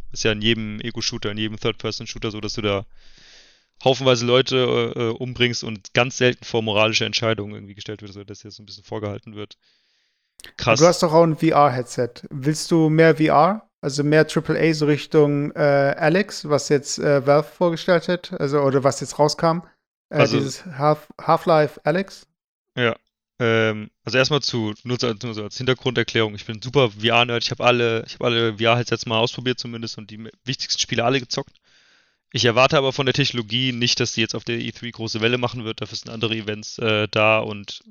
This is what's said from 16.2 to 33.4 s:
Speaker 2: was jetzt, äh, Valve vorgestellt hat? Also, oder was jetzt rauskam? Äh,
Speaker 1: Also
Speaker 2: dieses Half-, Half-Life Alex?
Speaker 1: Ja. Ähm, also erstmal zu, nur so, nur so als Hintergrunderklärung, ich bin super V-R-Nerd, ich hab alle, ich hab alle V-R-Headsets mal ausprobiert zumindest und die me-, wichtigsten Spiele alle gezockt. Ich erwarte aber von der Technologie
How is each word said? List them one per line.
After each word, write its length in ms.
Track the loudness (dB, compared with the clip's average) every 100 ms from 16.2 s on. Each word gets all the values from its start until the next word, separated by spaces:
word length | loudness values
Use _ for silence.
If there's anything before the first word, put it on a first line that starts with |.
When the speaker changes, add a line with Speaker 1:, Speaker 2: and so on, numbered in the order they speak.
| 0 -6 0
Speaker 2:
was 220 | 0 2
jetzt, 300 | 0 0 -2
äh, 260 | 2 2 4
Valve 220 | 2 2
vorgestellt 600 | -2 -2 0 0 0 0
hat? 240 | -4 -6 -6
Also, 200 | -2 2
oder 220 | 2 4
was 160 | 2 0
jetzt 160 | -6 0
rauskam? 440 | 0 2 0 0 -6 _ _ _ _
Äh, 80 | 0
Speaker 1:
Also 200 | 2 2
Speaker 2:
dieses 260 | -2 -8 -12
Half-, 400 | 0 0 0 -4 -6
Half-Life 600 | 0 2 4 4 2 -2
Alex? 440 | -2 -2 -4 -14 _ _ _ _ _ -2
Speaker 1:
Ja. 180 | 0 -2 _ _ _ -2
Ähm, 500 | 2 4 2 0 -10 _
also 160 | -2 0
erstmal 240 | 2 0
zu, 320 | -2 -4 -4 -6
nur 160 | -6 -4
so, 120 | -4 -4
nur 100 | -8
so 100 | -10 -10
als 120 | -4
Hintergrunderklärung, 760 | -2 -2 -2 -2 -2 -2 -2 -4
ich 100 | -12
bin 160 | -12
super 300 | -2 0 0
V-R-Nerd, 520 | 0 0 2 2 -2
ich 60 | -4
hab 100 | 0
alle, 440 | 2 4 2 -2 -6
ich 80 | -4
hab 60 |
alle 360 | 0 0 0 0
V-R-Headsets 480 | 2 2 0 -4 -2
mal 100 | -2
ausprobiert 400 | -2 -2 -6 -6
zumindest 400 | -8 -12 -12 -12
und 140 | -16
die 80 | -18
me-, 120 | -18 -14 -10
wichtigsten 340 | -8 -6 -6
Spiele 240 | -4 -2
alle 160 | 0 0
gezockt. 360 | -2 -8 -8 _ _ _ _ _ _ _ _
Ich 140 | 0 2
erwarte 320 | 4 4 4
aber 160 | 0
von 140 | 0 -2
der 60 | 0
Technologie 560 | -2 -2